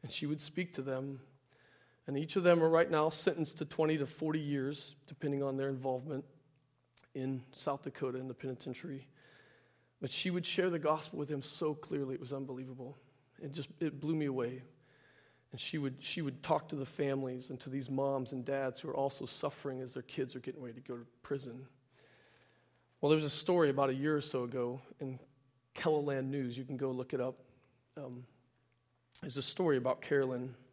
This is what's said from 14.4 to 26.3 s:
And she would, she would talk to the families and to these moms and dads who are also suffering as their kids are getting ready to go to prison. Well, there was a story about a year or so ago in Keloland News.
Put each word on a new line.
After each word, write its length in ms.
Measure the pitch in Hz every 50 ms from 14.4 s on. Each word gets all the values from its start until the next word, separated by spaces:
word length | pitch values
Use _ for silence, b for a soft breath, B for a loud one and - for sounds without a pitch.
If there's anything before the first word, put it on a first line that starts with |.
| 123 120 127 131 131 - - b b b b b b b b b b b b b b b -
And 80 | -
she 160 | - - -
would, 200 | 156 143 135 131 131
she 240 | - - - 180 160
would 200 | 139 127 120 -
talk 260 | - 160 151 151 160
to 80 | -
the 100 | 143 135
families 640 | 131 - - 147 139 135 135 135 131 127 127 127 -
and 80 | 135 127
to 80 | - 139
these 220 | 131 139 131 127
moms 400 | 135 131 139 139 139 135 131 123
and 140 | 143 127 120
dads 360 | 123 139 139 135 131 127 -
who 80 | - 156
are 80 | -
also 300 | 143 135 139 135 - 139
suffering 540 | 131 - - - 143 - - - 143 131 127
as 120 | 131 123 -
their 120 | - 120
kids 320 | - - - 135 131 -
are 20 | 131
getting 240 | 123 131 127 151 131
ready 180 | 120 117 131
to 0 |
go 160 | 139 - 123
to 80 | 120 120 - _ _ _
prison. 440 | - 139 139 131 127 117 127 135 - _ _ _ b b b b b b b b b b b b b b b b b b b b b b _
Well, 100 | - 143
there 60 | 156
was 80 | 156 156
a 60 | 147
story 380 | - - - - 180 175 165 143
about 200 | 135 139 139 135
a 40 | 131
year 220 | 135 139 151 156
or 40 | 147
so 240 | 143 - - 131 123
ago 360 | 120 120 131 123 120 123 135 127 - - _
in 180 | 147 131 131 123 - - _ _ _ _ _ _ _ _ _
Keloland 520 | - - 170 156 151 143 143 139 135 131
News. 300 | 135